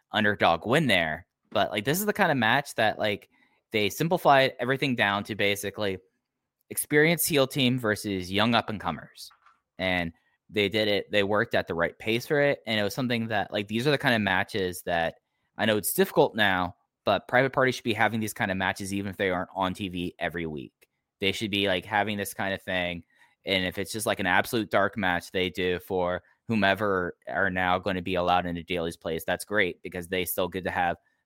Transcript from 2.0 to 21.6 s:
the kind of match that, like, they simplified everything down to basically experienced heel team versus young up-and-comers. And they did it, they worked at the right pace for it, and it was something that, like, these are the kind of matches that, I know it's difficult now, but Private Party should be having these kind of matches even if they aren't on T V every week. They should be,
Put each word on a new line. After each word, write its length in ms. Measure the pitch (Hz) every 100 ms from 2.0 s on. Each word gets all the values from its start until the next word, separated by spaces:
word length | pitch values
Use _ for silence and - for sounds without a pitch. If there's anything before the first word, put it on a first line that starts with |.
| 208
the 60 |
kind 180 | 202 185
of 60 | 139
match 360 | 110 131 - -
that, 220 | 107 -
like, 320 | 107 104 - _ _ _ _
they 180 | 110 104
simplified 640 | - 160 180 160 139 131 -
everything 360 | 123 135 143 120
down 280 | 101 101 98
to 100 | 101
basically 600 | 101 101 101 - 104 95 - _ _ _ _ _ _
experienced 580 | - - 147 156 170 -
heel 200 | 151 131
team 320 | 147 127 127
versus 520 | 113 104 110 95 90
young 240 | 95 113 117
up-and-comers. 760 | - 104 87 76 - - - _ _ _ _ -
And 340 | 92 90 85 - _ _ _
they 200 | 90 101
did 180 | 107 107
it, 240 | 101 -
they 120 | 104
worked 320 | 98 104 117 101
at 120 | -
the 60 |
right 240 | 85 85 -
pace 300 | - 113 -
for 120 | 147
it, 200 | 143 139 -
and 120 | 110
it 40 |
was 100 | 101
something 340 | - 123 117 113
that, 220 | 110 90
like, 160 | 107 101
these 200 | 107 135
are 40 |
the 60 | 139
kind 160 | 139 117
of 60 |
matches 600 | 101 92 101 107 92 87
that, 320 | - 85 82 - _ _ _ -
I 80 | 107
know 120 | 107
it's 160 | -
difficult 420 | - 190 - 139 110
now, 400 | 104 92 90 - _ _ -
but 220 | 95 -
Private 240 | 123 135
Party 200 | 143 131
should 120 | 123
be 100 | 123
having 260 | 107 110 113
these 140 | 107
kind 180 | - 107
of 60 | 95
matches 360 | 95 98 98
even 160 | 98 101
if 80 | 90
they 140 | 98
aren't 180 | 90 90 95
on 180 | 92
T 160 | 90 101
V 260 | 87 87 -
every 260 | 85 82 82
week. 280 | 76 58 _ _ _ _ _
They 120 | 98
should 180 | 98 113
be, 180 | 101